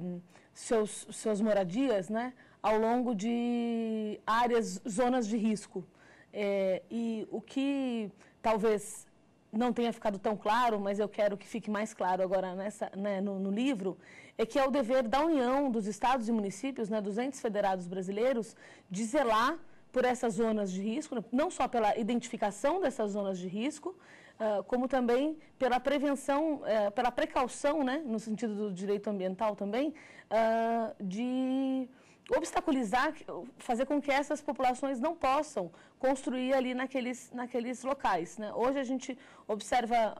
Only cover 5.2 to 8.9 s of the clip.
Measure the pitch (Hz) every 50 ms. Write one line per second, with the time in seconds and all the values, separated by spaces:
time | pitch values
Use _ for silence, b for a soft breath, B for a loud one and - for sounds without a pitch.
5.2 | 233 196 220 226 202 226 214 - - - - 190 170 - B B B B B B
6.2 | B B - 202 208 202 196 196 190 190 185 175 - - - 233 233 226 226 220
7.2 | - - - 220 214 - - 277 269 277 277 277 269 254 240 226 214 190 B B
8.2 | B B B _ - 170 165 202 202 226 214 202 - -